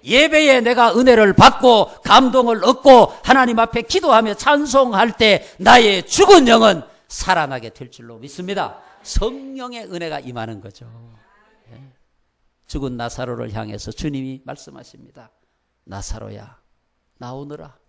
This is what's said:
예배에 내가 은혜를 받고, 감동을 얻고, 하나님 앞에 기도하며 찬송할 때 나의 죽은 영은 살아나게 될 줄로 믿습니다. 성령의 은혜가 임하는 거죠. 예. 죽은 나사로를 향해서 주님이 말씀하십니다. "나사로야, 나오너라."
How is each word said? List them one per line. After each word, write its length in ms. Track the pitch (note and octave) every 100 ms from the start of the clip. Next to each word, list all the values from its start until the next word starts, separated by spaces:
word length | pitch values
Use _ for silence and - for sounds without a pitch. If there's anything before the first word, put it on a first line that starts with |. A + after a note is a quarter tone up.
예배에 560 | A#2+ A#3 D#4 D4+ D4+ C4
내가 340 | A#3 A#3+ A#3 A3+
은혜를 380 | B3+ A#3 G#3
받고, 680 | F#3 A#3 - B3 A3+ F3 -
감동을 640 | - A3 C4 C4 A#3 A3+
얻고, 420 | F#3 C4 C#4+ B3+ G#3 -
하나님 360 | - C4+ B3 A3+
앞에 240 | A3+ A#3
기도하며 520 | A#3 F#4 E4+ A3+ A3+
찬송할 840 | G3+ - D4 D4 B3+ B3+ G3+ A#3 -
때 280 | A3 F#3+ - _
나의 480 | F#3+ B3 A3+ F#3+ E3+
죽은 420 | - F#4+ G4 B3+
영은 340 | A#3 A3+ F3 - _ _
살아나게 640 | - - F3+ D3 C3 A2+
될 200 | - B2+
줄로 280 | _ A#2 A2+
믿습니다. 640 | C3+ - F3+ G3 C#3+ - _ _
성령의 840 | - - G#3+ C4+ C4+ C4+ B3 A#3+ G3
은혜가 280 | F3 E3+ D3+
임하는 400 | B2+ A#2+ A2+ G#2+
거죠. 260 | F#2+ G2+ A2+ A2+ A#2 A2+ _ _ _ _ _
예. 220 | A#2 C3+ B2+ _ _ _ _ _ _ _
죽은 300 | D#3 C3+ B2
나사로를 580 | A#2+ - C3 A#2+ A#2
향해서 380 | G#2 A2 G#2 -
주님이 500 | A#2 D#3 C#3 C3 C3
말씀하십니다. 880 | - C#3 - - - _ - C#3+ A2+ _ _ _ _ _
"나사로야, 760 | _ F#2+ G#2 A2+ A2 G#2 A#2+ _ _ _ _ _ _ _
나오너라." 600 | B2 C3 C#3+ D3 D#3 _